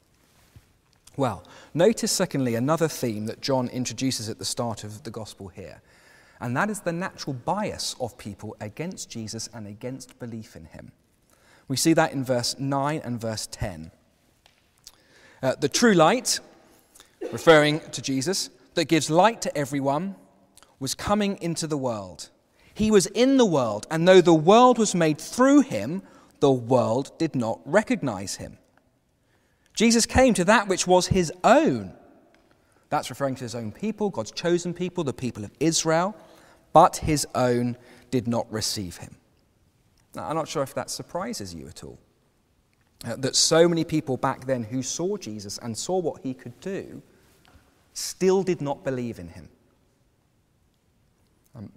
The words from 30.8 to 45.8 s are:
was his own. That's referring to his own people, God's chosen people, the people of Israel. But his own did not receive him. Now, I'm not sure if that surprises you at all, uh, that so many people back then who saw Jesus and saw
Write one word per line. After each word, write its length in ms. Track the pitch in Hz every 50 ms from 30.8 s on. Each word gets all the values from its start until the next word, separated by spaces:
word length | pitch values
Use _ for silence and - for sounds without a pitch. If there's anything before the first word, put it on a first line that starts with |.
| -
was 200 | 180 185 180 175
his 260 | - - 190 175 147 - - -
own. 500 | 185 226 294 320 240 139 113 101 90 76 - - - _ _ _ _ _ _ _ _ _ _ _ _ _ _ _ -
That's 200 | - 147 - -
referring 280 | 131 - 139 135 131
to 80 | - 127
his 100 | 117 110
own 180 | 120 117 107 101
people, 380 | - - 214 214 - 214 202
God's 200 | - - 110 -
chosen 440 | - - - 170 175 175 170 180 165
people, 300 | - 180 180 - - 165
the 80 | 135 117
people 320 | - 127 120 - - 104
of 80 | 98 _ -
Israel. 560 | 143 165 165 - - 160 160 160 180 196 208 - - - - - - - - _ _ _ -
But 240 | 156 170 - -
his 300 | - - 160 156 143 - - -
own 420 | 107 127 123 123 120 123 123 117 - - - - - - -
did 160 | - 127 104
not 240 | 120 117 117 - - 104
receive 460 | 107 101 - - 110 101 87 - -
him. 180 | - - - _ _ _ _ _ _ _ _ _ _ _ _ _ _ _ _ _ _ _ -
Now, 140 | - 110 90
I'm 60 | 147
not 140 | - - -
sure 140 | - 160 139
if 120 | 127 -
that 160 | - 104 -
surprises 640 | - - 131 - - 175 190 240 226 - 104 92 87
you 120 | 80 67 69
at 160 | 82 - -
all, 140 | 67 60 - _ _ _ _ _ _ _ _ _ _ _ _ _ _ _ _ _ _ _ - -
uh, 120 | 120 113
that 200 | - 131 131 -
so 320 | - - - 165 160 170 175
many 160 | 170 165 156
people 320 | 165 160 151 - - 127
back 280 | 113 - 135 131 - 127
then 200 | 127 131 123 117
who 180 | 104 127 131 127
saw 340 | - - - 165 185 208
Jesus 400 | 202 - 110 107 107 98 104 - -
and 200 | - 117 110
saw 200 | -